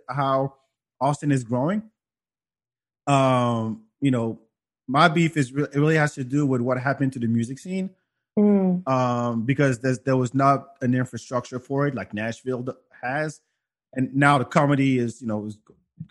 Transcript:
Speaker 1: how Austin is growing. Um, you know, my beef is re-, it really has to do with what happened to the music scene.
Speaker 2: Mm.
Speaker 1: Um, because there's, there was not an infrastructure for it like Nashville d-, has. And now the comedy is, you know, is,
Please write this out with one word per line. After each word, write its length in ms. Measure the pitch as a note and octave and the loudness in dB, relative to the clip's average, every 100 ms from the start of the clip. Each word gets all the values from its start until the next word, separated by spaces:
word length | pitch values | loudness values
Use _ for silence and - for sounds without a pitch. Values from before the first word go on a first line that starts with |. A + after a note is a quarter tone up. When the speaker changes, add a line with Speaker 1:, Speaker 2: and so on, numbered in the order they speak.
| - | -8
Speaker 1:
how 480 | C3 C#3 C3+ C3+ - _ _ _ - | -4 0 0 -2 -8 _ _ _ -4
Austin 320 | C3+ C#3+ D3 | -4 -2 0
is 100 | C3+ | -2
growing. 400 | A2+ B2 C#3+ G#3+ A3 _ _ _ _ _ _ _ _ _ _ _ - | 0 -2 -2 -4 -6 _ _ _ _ _ _ _ _ _ _ _ 0
Um, 760 | C#3 C3+ B2+ A#2+ A#2 A2 A2 - _ | 2 4 2 0 -2 -4 -8 -14 _
you 120 | C#3 | -2
know, 280 | B2+ A2+ A2 _ _ _ _ - | 0 -2 -6 _ _ _ _ -2
my 220 | C3+ E3+ | 4 4
beef 260 | D#3+ E3 D#3 | 4 0 0
is 160 | B2+ | -2
re-, 120 | C3+ D3 | -4 -4
it 20 | C#3+ | 0
really 220 | D3+ D#3+ | 2 2
has 160 | D3 - | 0 -2
to 80 | |
do 220 | B2+ C#3+ C#3+ | -4 -2 0
with 160 | C3 | 0
what 180 | A#2+ B2+ | -2 -2
happened 320 | C3 C3+ C3+ | -2 0 -2
to 60 | C3 | -2
the 80 | A#2 | -2
music 320 | A#2 A#2 C3+ | 0 -2 -8
scene. 300 | F#3 F#3+ F#3 - _ _ _ - | -8 -6 -8 -10 _ _ _ 0
Speaker 2:
Mm. 480 | G#3 G3+ F#3 F3+ F3+ | 4 4 2 0 0
Speaker 1:
Um, 560 | C3 B2+ A#2+ A#2+ A#2 A2+ | 0 0 0 -2 -2 -2
because 340 | C#3 C#3 A#2+ | 2 0 0
there's, 200 | C3 B2+ | -2 -2
there 160 | - C3 | 0 0
was 180 | B2+ | 0
not 440 | C3+ C#3 C#3 - - | 2 2 2 -2 -6
an 140 | B2+ B2+ | -2 0
infrastructure 640 | B2+ A2+ - B2+ A#2+ B2+ | -2 -8 -8 -8 -6 -10
for 280 | - C#3 C#3+ | -6 -2 -2
it 60 | |
like 200 | A#2+ F#2+ | -4 -8
Nashville 500 | G#2 A2+ A#2 B2+ B2+ | -8 -8 -8 -8 -6
d-, 80 | B2+ - _ - | -8 -12 _ -12
has. 400 | B2 C#3+ D#3 - _ _ _ _ _ | -8 -6 -6 -10 _ _ _ _ _
And 240 | - C3 C3+ | -6 -2 4
now 220 | C#3+ C#3+ | 6 4
the 80 | A#2+ | 4
comedy 520 | E3+ C#3+ C#3+ C3+ B2+ | 2 4 4 2 2
is, 240 | A#2+ - | 0 -4
you 60 | A#2 | -6
know, 180 | G#2+ G#2+ | -6 -6
is, 120 | G#2+ _ _ _ - - | -12 _ _ _ -20 -20